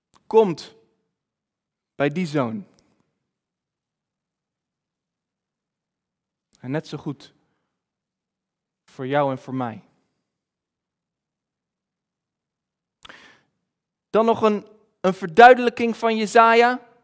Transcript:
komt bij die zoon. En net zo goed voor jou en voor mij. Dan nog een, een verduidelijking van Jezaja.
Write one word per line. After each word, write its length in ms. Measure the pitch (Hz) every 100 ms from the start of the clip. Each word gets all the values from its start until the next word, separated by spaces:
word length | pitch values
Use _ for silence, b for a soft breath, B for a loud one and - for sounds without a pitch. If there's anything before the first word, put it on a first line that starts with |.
| _ _ -
komt 480 | 226 202 160 - - _ _ _ _ _ _ _ _ _ _ _ -
bij 140 | 143
die 160 | 156 175
zoon. 400 | 147 120 107 92 _ _ _ _ _ _ _ _ _ _ _ _ _ _ _ _ _ _ _ _ _ _ _ _ _ _ _ _ _ _ _ _ _ _ _ _ _ _ _
En 120 | 123
net 160 | 151 -
zo 100 | 147
goed 360 | 156 - - _ _ _ _ _ _ _ _ _ _ _ _ _ _ _ _
voor 220 | - 131
jou 240 | 143 139
en 80 | 131
voor 160 | - 131
mij. 280 | 120 98 _ _ _ _ _ _ _ _ _ _ _ _ _ _ _ _ _ _ _ _ _ _ _ _ _ _ _ _ _ _ _ _ - b b b b _ _ _ _ _ _
Dan 160 | 202 226
nog 160 | 208
een, 260 | 220 208 - _ _ _
een 120 | 185
verduidelijking 840 | 185 185 160 240 247 240 240 233 220
van 200 | 233 220
Jezaja. 680 | 208 233 226 233 240 254 - _